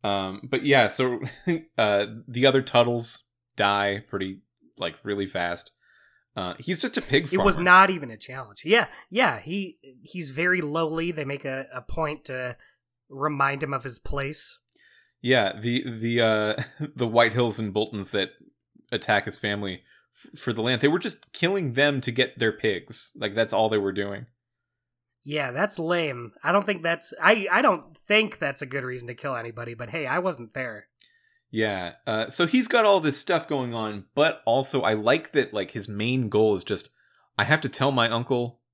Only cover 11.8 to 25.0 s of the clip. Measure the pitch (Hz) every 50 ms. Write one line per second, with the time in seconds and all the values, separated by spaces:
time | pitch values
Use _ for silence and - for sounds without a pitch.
11.8 | - - - 175 160 151 156 156 _ - 131 127 127 123 123 _ - _ _ _
12.8 | _ _ _ _ _ _ 139 135 139 151 151 139 139 139 139 139 151 139 139 131
13.8 | - 135 113 - _ - 139 139 135 139 151 - - - - _ _ _ _ _
14.8 | _ _ _ _ _ _ _ _ - 113 131 123 104 95 - 104 107 120 120 123
15.8 | - 123 117 110 113 117 117 120 117 110 110 107 107 107 107 - 123 - - -
16.8 | 147 - - - 123 113 110 117 117 113 107 123 123 117 101 110 110 104 95 107
17.8 | 110 - - 104 95 - - 101 95 - - _ - - _ _ _ _ _ _
18.8 | _ _ - 107 - - 107 101 - 107 - - - 104 104 101 104 98 90 -
19.8 | _ _ _ _ _ _ _ - - - - - - - 113 110 110 120 127 113
20.8 | 139 143 156 180 - 208 - - - _ - - - 170 196 202 175 135 117 131
21.8 | 143 147 143 131 127 - 117 123 127 123 - - 113 110 104 - - 110 98 87
22.8 | - - 104 - - - _ - 113 104 101 113 113 - - 104 110 110 110 104
23.8 | 98 98 92 101 101 101 101 101 120 _ _ _ _ _ _ _ _ _ _ _
24.8 | _ _ _ _